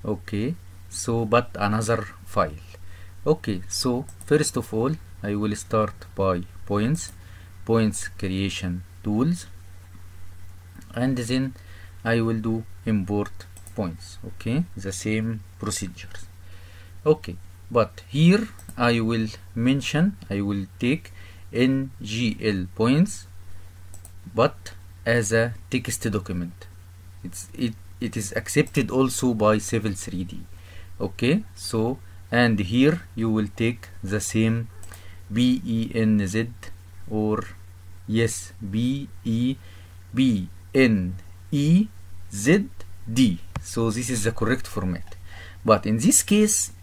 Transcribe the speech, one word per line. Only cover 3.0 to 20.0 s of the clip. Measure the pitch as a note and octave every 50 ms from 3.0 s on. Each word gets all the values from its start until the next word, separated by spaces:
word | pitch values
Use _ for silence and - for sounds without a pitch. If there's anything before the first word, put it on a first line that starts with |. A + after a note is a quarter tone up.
| - - - - -
Okay, | C#3+ D#3 D#3 - - G#2 F2+ F#2 -
so | - - - B2+ B2 A#2+ C#3+ - - - -
first | - D3 D3+ D3+ - - B2
of | A#2+ - -
all, | A2 A#2 C3 D#3+ D#3+ - - - - -
I | G#2 G#2
will | G#2 G#2 G#2+ G#2
start | G#2 - - - A2 G#2+ G#2 - - - - -
by | - G2 F#2+ F#2 F2+ F2 - - - -
points, | - G2+ G#2 G#2+ A#2+ D#3 E3 - - - - - - - - - - - - -
points | - A2+ A2+ A2 G#2+ G#2 - - -
creation | - - - F#2+ F#2 F#2+ G2 G2 - - - F#2 F2 F2+ F2+ - - -
tools, | - G#2+ G#2 G#2+ B2+ D#3+ F3 F3 - - - - - - - - - - - - - - - - - - - - - - - - - - - - - - -
and | A#2 B2 C3 C3+ B2
then | A#2+ A2 B2+ C3 C3 C3+ C3 - - - - - - - - - -
I | A2+ A#2 A#2
will | A2+ A2+ A2+ A2+
do | G#2+ A2+ A2+ A2+ A2 - - - -
import | A2+ A2 G#2 F#2+ F#2 G#2 G#2 G#2 - - - - - - - - - -
points. | - G#2 F2 E2 - - - - - - A2+
Okay, | - - - A2+ A#2 D3+ F3 F3 - G#2+
the | F#2+ G2
same | F#2+ - - G#2+ A2 A2 A2 A2+ A2+ G#2+ F#2+ - - -
procedures. | - A2 G2+ - G2+ F#2 F2 - - - - - - - - - - - - - - - - - - - - - -
Okay, | D3+ D#3 D#3 - - F2 F2+ - - - - - -
but | - A#2+ G#2+ - - - - -
here | - C#3+ D#3+ E3+ F#3 G#3+ B3 - - - - - - -
I | B2 A#2+ A#2+ A#2
will | A2+ A2 A#2 A2+ A2 A2 - - - - -
mention, | A#2+ A#2 B2+ C3+ C#3 - - - D3+